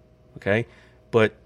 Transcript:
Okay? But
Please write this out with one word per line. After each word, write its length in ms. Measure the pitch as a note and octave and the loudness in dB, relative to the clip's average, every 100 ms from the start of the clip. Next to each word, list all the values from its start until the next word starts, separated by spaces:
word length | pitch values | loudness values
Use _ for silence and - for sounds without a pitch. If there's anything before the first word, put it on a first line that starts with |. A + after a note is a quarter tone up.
| _ _ _ - | _ _ _ -10
Okay? 280 | G2 G#2+ A#2+ - - _ - | -4 -4 -4 -16 -20 _ -4
But 240 | A#2 G#2+ - | 0 0 -4